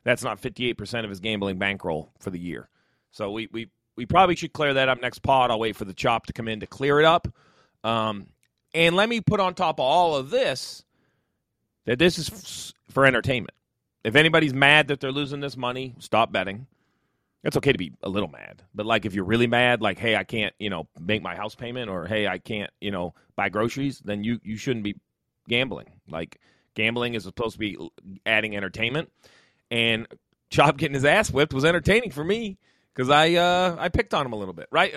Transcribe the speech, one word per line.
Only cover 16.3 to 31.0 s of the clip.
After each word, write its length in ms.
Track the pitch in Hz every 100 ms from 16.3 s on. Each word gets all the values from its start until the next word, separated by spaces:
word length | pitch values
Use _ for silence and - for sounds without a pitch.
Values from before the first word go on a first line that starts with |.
betting. 340 | 101 92 101 135 _ _ _ _ _ _ _
It's 120 | 151 143
okay 160 | 139
to 60 | 113
be 140 | 82 64
a 60 | 95
little 200 | 98 90
mad. 340 | 64 50 50 _
But, 140 | 101 107
like, 180 | 113
if 100 | 101
you're 100 | 95
really 240 | 92 113 120
mad, 340 | 120 123 120
like, 160 | 104 92
"Hey, 160 | 117
I 80 | 107
can't, 320 | 95 117 101 -
you 100 | 104
know, 160 | 87 80 -
make 240 | 85 107
my 120 | 87
house 220 | 87 107 -
payment," 340 | 120 123 113
or, 160 | 92 85
"Hey, 220 | 110 101
I 100 | 92
can't, 320 | - 107 101 -
you 120 | 101
know, 220 | 95 87 - _
buy 140 | - 98
groceries," 500 | 95 117 135 139 127
then 180 | 98 104
you, 160 | 107 117
you 120 | 101 107
shouldn't 280 | 135 117
be 100 | 104 101 _ _ _ _ -
gambling. 420 | 120 131 78 55 _ -
Like, 320 | 80 85 - _ _ _
gambling 400 | - 110 117 120
is 100 | 117
supposed 300 | 92 - 113
to 40 | 113
be 180 | 107 -
l-, 140 | 82 _ 95 95
adding 320 | - 110 107 104
entertainment. 540 | 95 104 117 143 - _ _ _ _ _ -
And 340 | 117 117 113 117 - _ _ -
Chop 260 | - 143 147
getting 180 | 156
his 100 | 139